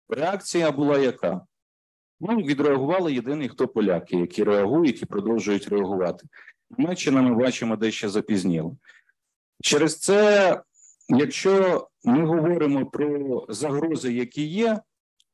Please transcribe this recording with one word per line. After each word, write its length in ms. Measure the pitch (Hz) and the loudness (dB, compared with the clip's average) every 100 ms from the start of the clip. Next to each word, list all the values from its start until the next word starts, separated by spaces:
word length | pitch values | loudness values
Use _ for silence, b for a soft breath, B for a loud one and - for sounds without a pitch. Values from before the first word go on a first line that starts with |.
| _ | _
Реакція 640 | 113 165 196 - 175 160 | -6 -4 -4 -4 -2 0
була 260 | 139 143 139 | 0 0 2
яка? 480 | 131 117 87 - - _ _ _ _ _ _ _ | 0 -2 -4 -4 -10 _ _ _ _ _ _ _
Ну, 160 | 180 233 | -4 -2
відреагували 800 | 143 139 147 135 139 185 170 | 0 0 2 2 0 0 0
єдиний, 340 | 127 117 151 123 | -2 -4 -6 -6
хто 200 | - 127 | -4 -4
поляки, 480 | 113 101 85 - 90 | 0 0 0 -2 -4
які 280 | 87 - | -2 -2
реагують 580 | 104 101 101 151 156 - | 0 2 2 2 2 0
і 40 | 92 | -6
продовжують 640 | 104 107 113 98 101 - | -6 -2 -2 0 -2 0
реагувати. 580 | 101 95 98 87 - - B B B _ - | -2 -2 -2 -2 -4 -14 B B B _ -4
Німеччина, 440 | 160 180 151 135 | -4 -2 0 2
ми 120 | 127 | 4
бачимо, 420 | 117 127 - 117 110 | 4 0 0 -4 -2
дещо 320 | 110 - 107 | -2 -2 -4
запізніла. 600 | 104 - 101 92 82 78 - b b b b _ _ _ _ | -4 -2 -2 0 -2 -4 -10 b b b b _ _ _ _
Через 360 | - 147 156 151 | -2 2 2 0
це, 640 | - 202 208 202 190 151 - _ _ _ - | 2 4 6 6 4 2 -4 _ _ _ 0
якщо 800 | 127 147 - 185 196 185 165 - _ | 2 2 0 2 4 4 2 -4 _
ми 220 | 120 135 160 | 0 2 2
говоримо 600 | 165 160 170 151 139 127 | 2 2 2 2 0 -2
про 600 | - 147 143 139 120 - | -4 -2 -2 -2 -4 -6
загрози, 640 | 107 147 139 165 143 127 | -6 -4 -2 -2 -4 -4
які 340 | 120 123 143 151 | -4 -4 -6 -6
є, 340 | 190 226 220 - _ _ _ _ | -2 -2 -2 -6 _ _ _ _